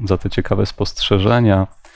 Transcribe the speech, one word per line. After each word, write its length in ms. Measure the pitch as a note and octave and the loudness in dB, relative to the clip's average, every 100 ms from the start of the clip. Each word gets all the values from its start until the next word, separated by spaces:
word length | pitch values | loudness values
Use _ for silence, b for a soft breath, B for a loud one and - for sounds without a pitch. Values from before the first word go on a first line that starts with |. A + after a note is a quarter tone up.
za 140 | G2 F#2 | -2 -2
te 120 | G2+ | -2
ciekawe 360 | - - G2 G2+ | -4 -2 0 -2
spostrzeżenia. 1000 | - G#2 - - G2+ G2+ A#2+ A2+ F#2+ F#2+ b b | -4 -6 -4 -2 0 2 2 4 2 0 b b